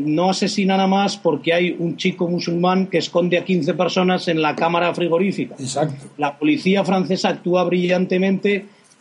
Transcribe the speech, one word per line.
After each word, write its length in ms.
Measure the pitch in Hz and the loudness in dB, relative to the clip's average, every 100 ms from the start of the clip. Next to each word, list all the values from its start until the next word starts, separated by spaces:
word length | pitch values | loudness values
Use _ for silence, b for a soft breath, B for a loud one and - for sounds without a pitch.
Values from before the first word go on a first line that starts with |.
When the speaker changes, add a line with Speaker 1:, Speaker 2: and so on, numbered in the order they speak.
Speaker 1:
no 260 | 147 156 185 | 0 2 2
asesinan 480 | 185 202 - 190 190 | 2 0 0 2 2
a 80 | 190 | 2
más 300 | 196 202 208 | 2 0 0
porque 360 | 170 156 165 | -2 0 0
hay 220 | 170 180 - | 2 0 -2
un 200 | 170 - | -4 -2
chico 320 | 190 - 175 | -4 -2 -2
musulmán 580 | 175 - 170 180 185 190 | -2 -2 0 2 2 0
que 120 | 165 | -2
esconde 400 | - 175 175 175 | -2 0 0 0
a 60 | |
quince 300 | - 185 147 | 0 0 0
personas 540 | 160 170 185 185 180 175 | 0 0 2 2 0 0
en 120 | 160 | 0
la 140 | 156 | 0
cámara 400 | 143 160 170 175 | 0 0 2 0
frigorífica. 600 | 165 175 165 196 - - - | 0 0 2 0 -2 -6 -8
Speaker 2:
Exacto. 520 | 131 139 147 - - - | -6 -2 -2 -4 -14 -6
Speaker 1:
La 220 | 147 - | -6 -2
policía 460 | 151 151 185 196 | 0 2 2 2
francesa 460 | 180 190 147 185 202 | 2 0 0 0 0
actúa 340 | 160 175 180 | -2 0 0
brillantemente 1040 | 175 180 175 180 180 185 190 190 202 196 202 b b _ | 2 0 2 0 0 0 2 0 0 -2 -4 b b _